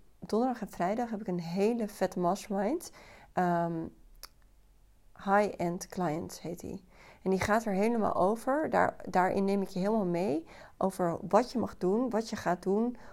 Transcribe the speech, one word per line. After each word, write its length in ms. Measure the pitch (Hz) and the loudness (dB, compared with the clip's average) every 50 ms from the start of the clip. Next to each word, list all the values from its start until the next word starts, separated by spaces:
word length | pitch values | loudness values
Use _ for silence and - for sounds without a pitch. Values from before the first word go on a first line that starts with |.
| - - _ _ | -20 -20 _ _
donderdag 420 | - - 208 220 247 262 240 - | -6 -2 0 0 2 0 -2 -4
en 80 | 190 170 | -8 -10
vrijdag, 400 | - - 175 185 214 254 240 226 | -4 -2 -2 0 0 -2 -2 -4
heb 120 | 220 202 | -6 -6
ik 60 | 220 | -4
een 120 | - 180 175 | -4 -4 -4
hele 480 | 165 170 175 196 196 220 240 233 220 | -4 -4 0 2 2 2 2 0 -2
vette 320 | 208 - - 190 185 - 185 | -4 0 -2 -2 0 0 0
mastermind. 720 | 175 170 196 - - - 196 196 190 214 311 370 - - - - - - - - - - - | 0 0 0 0 -4 -4 -2 0 0 0 0 -2 -4 -10 -16 -20 -20 -20 -20 -20 -20 -6 -2
Ehm, 540 | 185 180 175 175 170 170 170 170 165 165 165 - - - - - - - - _ _ - - - - - - - - - - - - - - - - - | 0 2 2 2 2 0 0 -2 -4 -6 -8 -12 -18 -20 -20 -20 -20 -20 -20 _ _ -20 -20 -20 -20 -20 -20 -20 -20 -20 -20 -20 -20 -20 -20 -20 -6 0
High-end 640 | 196 196 208 214 196 - - 175 175 175 190 - | 4 4 4 4 2 0 -2 -2 -2 -2 -4 -8
Clients 540 | - - 190 180 156 151 165 185 180 - - | -8 -4 -2 -2 0 -2 -2 -4 -8 -10 -10
heet 180 | - 156 175 - | -10 -10 -10 -10
die. 240 | - - - 190 - - - - - - - - | -10 -10 -10 -12 -14 -18 -20 -20 -20 -20 -20 -4
En 80 | - 185 | 0 0
die 100 | 190 185 | 0 2
gaat 260 | - 208 208 226 226 | 2 2 2 2 2
er 80 | 214 190 | 2 2
helemaal 420 | 185 208 226 240 226 196 - - | 2 2 2 2 2 2 2 2
over. 540 | - 180 190 226 233 - 262 269 311 311 - | 4 2 2 2 0 0 0 0 0 0 2
Daar, 260 | - 180 180 - - - - 190 | 2 4 2 2 0 -4 -10 0
daarin 360 | 175 185 180 185 - 196 196 | 2 2 2 4 2 2 2
neem 160 | 196 196 202 | 2 2 0
ik 60 | 190 | -2
je 120 | 190 - 180 | -2 -4 -2
helemaal 260 | 185 202 220 220 190 | 0 0 2 2 2
mee 400 | 175 175 170 185 226 277 330 - - - - - - - | 0 0 0 0 0 -2 -2 -4 -8 -16 -20 -20 -20 -4
over 400 | - - 190 - - 180 170 165 - | -2 -2 -2 0 0 0 0 0 -4
wat 300 | - 165 - 214 247 - | -2 4 4 4 4 4
je 80 | - 226 | -2 -4
mag 180 | 196 196 - | -4 -4 -4
doen, 320 | - 185 180 202 233 262 240 | -2 0 2 2 2 0 0
wat 200 | 202 220 226 - | 0 -2 -2 -4
je 60 | 214 | -8
gaat 280 | - - 170 180 180 - | -4 -2 -2 -2 0 0
doen 340 | 185 196 214 233 247 240 - - - | 0 2 2 2 0 -2 -6 -14 -16